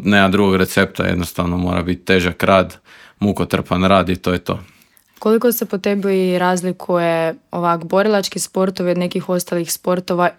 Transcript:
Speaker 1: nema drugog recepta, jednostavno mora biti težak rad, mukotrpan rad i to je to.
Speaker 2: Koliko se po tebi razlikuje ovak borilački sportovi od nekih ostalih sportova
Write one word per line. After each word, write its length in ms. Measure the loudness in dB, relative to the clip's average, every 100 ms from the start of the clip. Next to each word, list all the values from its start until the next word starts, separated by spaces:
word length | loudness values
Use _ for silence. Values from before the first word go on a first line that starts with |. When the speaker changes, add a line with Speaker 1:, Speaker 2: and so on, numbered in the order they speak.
Speaker 1:
nema 240 | 2 4 4
drugog 280 | 4 2 2
recepta, 480 | 2 0 0 -2
jednostavno 520 | -2 -2 -4 -4 -4 -2
mora 260 | -2 -2
biti 220 | -2 -4
težak 380 | 0 2 2 0
rad, 340 | 2 4 2 -6 _ -20 -20 _
mukotrpan 640 | -2 -2 -2 -4 -2 0
rad 240 | 4 4 2
i 80 | -2
to 160 | -2
je 60 | -4
to. 200 | -4 -8 -10 _ _ _ _ _
Speaker 2:
Koliko 340 | 0 2 2
se 140 | 0 -4
po 120 | -4
tebi 600 | -2 -2 0 0 0 0
razlikuje 960 | 0 0 -4 -6 -2 0 0 0 -2 -4 _
ovak 340 | -4 -2 -2
borilački 540 | 0 0 2 0 -2 -8
sportovi 520 | -6 -2 -2 -2 -2
od 80 | -2
nekih 300 | -2 -4 -2
ostalih 440 | -4 -2 -4 -4
sportova 580 | -6 -2 -2 -2 0 0